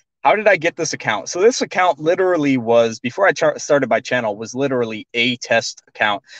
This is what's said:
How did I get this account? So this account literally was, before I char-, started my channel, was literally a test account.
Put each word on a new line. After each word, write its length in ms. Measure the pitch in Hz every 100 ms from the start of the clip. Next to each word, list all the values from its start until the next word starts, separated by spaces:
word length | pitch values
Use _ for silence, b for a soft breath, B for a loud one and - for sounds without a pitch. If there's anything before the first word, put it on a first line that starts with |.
| _ _
How 140 | 135 202
did 100 | 214
I 100 | 185
get 200 | - -
this 160 | 156
account? 380 | 135 113 104 -
So 100 | 175
this 220 | 214 254
account 360 | 233 196 185 143
literally 600 | 156 180 185 175 143 131
was, 420 | 113 120 113 113
before 260 | 120 - 190
I 60 |
char-, 260 | 151 156 -
started 300 | - 143 127
my 120 | 113
channel, 360 | - 127 113 104
was 180 | 113
literally 540 | 123 139 131 113 110 -
a 220 | 120 120 120
test 460 | - 117 - - -
account. 340 | - 107 101 -